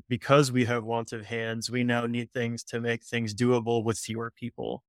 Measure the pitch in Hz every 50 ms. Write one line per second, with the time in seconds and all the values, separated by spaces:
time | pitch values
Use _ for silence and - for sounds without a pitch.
0 | - - 123 110 - - 139 143 147 127 123 127 123 104 120 120 110 110 117 117
1 | 113 - - 113 107 110 120 117 113 113 113 113 110 - 117 123 123 120 120 120
2 | 117 117 120 120 120 - - 127 117 117 117 113 - - - 117 120 120 117 117
3 | - - - 117 117 107 104 104 123 123 127 120 110 117 117 117 107 117 110 -
4 | - - 110 113 113 117 - _ 123 113 - - 120 113 123 131 -